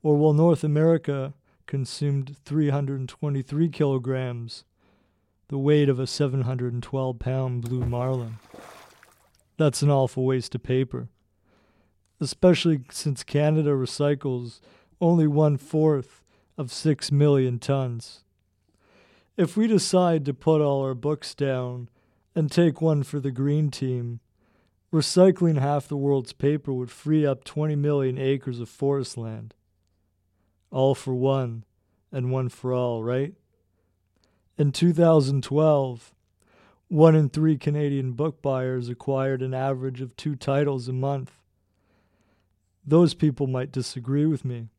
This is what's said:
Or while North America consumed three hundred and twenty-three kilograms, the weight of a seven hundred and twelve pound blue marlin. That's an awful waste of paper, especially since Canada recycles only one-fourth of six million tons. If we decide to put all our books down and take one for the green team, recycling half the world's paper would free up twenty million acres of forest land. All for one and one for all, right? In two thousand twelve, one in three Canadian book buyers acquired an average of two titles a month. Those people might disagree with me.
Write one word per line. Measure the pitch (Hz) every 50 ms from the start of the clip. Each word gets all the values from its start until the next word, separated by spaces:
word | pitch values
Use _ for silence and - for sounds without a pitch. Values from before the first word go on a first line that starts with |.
Or | - 156 147
while | 147 151 156
North | 147 147 160 170 165 - -
America | 151 147 151 156 165 165 160 - - 139 135 131 139 143 _ _ _ _ _ _
consumed | - - 139 131 - - - 147 143 139 139 135 135 143 _ _
three | - 143 156 151 143
hundred | 135 143 143 135 139 135
and | 131 123
twenty-three | - _ - 147 139 139 127 - 143 147 165 170
kilograms, | - - 151 139 135 131 123 131 131 131 131 123 120 120 117 113 - - _ _ _ _ _ _ _ _ _ _ _ _ _ _ _ _ _
the | _ 143 139
weight | 135 143 151 151 147 139
of | 135 123
a | 131 120
seven | - - 147 139 127 135
hundred | 127 120 131 123 123 123
and | 120 120
twelve | 120 - - 135 131 131 123 113
pound | - 127 131 131 131 131 123 123
blue | 117 117 127 127 120
marlin. | 120 120 120 123 131 131 127 120 113 113 110 _ - - - - - - - - - - _ - _ _ _ _ _ _ _ _ _ _
That's | - 160 147 127 -
an | 143 143
awful | 143 139 135 127 - 131 127
waste | 131 131 127 117 - -
of | 123
paper, | _ - 127 127 131 127 - 123 120 117 _ _ _ _ _ _ _ _ _ _ _ _ _ _ _ _ _ _ _ _ _ _
especially | 151 135 - _ - 180 175 - - 175 160 139 123 -
since | - - - 151 139 - -
Canada | - - 143 151 151 156 156 151 147
recycles | 143 135 131 120 - - 143 143 147 139 - 143 127 123 123 117 - - _ _ _ _ _ _ _ _
only | 180 170 175 170 156
one-fourth | 151 143 147 156 151 147 131 - - - 156 156 156 151 135 123 _ _ _ _ _ _ _ _ _ _
of | - 147 120
six | - - - 156 147 - - -
million | 143 143 147 151 143 139 131 127 123 117
tons. | - - 139 135 131 123 120 117 - - - - _ _ _ _ _ _ _ _ _ _ _ _ _ _ _ _ _ _ _ _ _ _ _
If | - 180 156 -
we | 208 220
decide | 226 226 190 - - - 180 180 175 165 156 139
to | 143 135
put | - - 160 160 151
all | 151 143 139 135
our | 135 135 131
books | 120 113 147 151 147 - - -
down | - 143 135 131 127 127 123 123 123 120 - _ _ _ _ _ _ _ _ _
and | 170 156 139
take | - - 175 165 135 -
one | 160 160 156 147
for | 139 - - 147
the | 131 139
green | 127 120 135 143 147 151 156 147
team, | 127 - 139 131 127 123 120 120 120 117 _ _ _ _ _ _ _ _ _ _ _ _ _ _
recycling | - 160 143 - - 180 180 190 180 - 175 165 156 147
half | 131 143 143 147 - -
the | 147
world's | 143 139 139 143 135 123 -
paper | - _ - 143 151 147 143 -
would | 135 127 127 120
free | - - - 147 156 156 151
up | 143 135 - _
twenty | - - 151 151 156 151
million | 143 143 147 147 143 135 131 127
acres | 135 135 135 139 135 - 135 123 120
of | 117 110
forest | - - 143 139 143 139 131 - -
land. | 120 113 113 110 110 110 113 _ _ _ _ _ _ _ _ _ _ _ _ _ _ _ _ _ _ _ _ _ _ _ _
All | - 135 131 135 135
for | - - 139 131
one | 123 127 135 135 135 131 120 117 113 113 _ _ _ _ _ _ _ _ _
and | - 135 123 127
one | 131 131 131 123
for | - - - 127
all, | 127 123 127 123 117 113
right? | 110 117 123 131 139 151 - _ _ _ _ _ _ _ _ _ _ _ _ _ _ _ _ _ _ _ _ _ _ _ _
In | - 151 143
two | 131 - 170 175
thousand | 165 160 170 165 160 156 139 131 139 135
twelve, | 120 - 135 147 156 156 151 143 135 131 123 117 - - _ _ _ _ _ _ _ _ _ _ _ _ _ _ _
one | _ 185 147 156 160 160
in | 156 151 135
three | - 156 156 160 156 139
Canadian | - 151 147 147 147 143 139 139 131 131
book | 123 113 147 160 - _
buyers | - 143 131 131 127 127 131 127 123 120
acquired | 123 - - - 135 131 135 135 135 127
an | 127 131
average | 131 131 131 135 135 127 131 135 127 120
of | 131 120 _
two | - - 151 147
titles | 131 - - 139 139 147 143 139 131 120
a | 123
month. | 127 127 131 139 139 139 131 - _ _ _ _ _ _ _ _ _ _ _ _ _ _ _ _ _ _ _ _ _ _ _ _ _ _ _ _ _ _ _
Those | 139 147 165 175 160 -
people | - - 151 131 - 143 131
might | 127 127 131 139
disagree | 131 131 120 - - 131 117 127 135 143 147
with | 156 156 131 -
me. | 131 123 120 117 110 _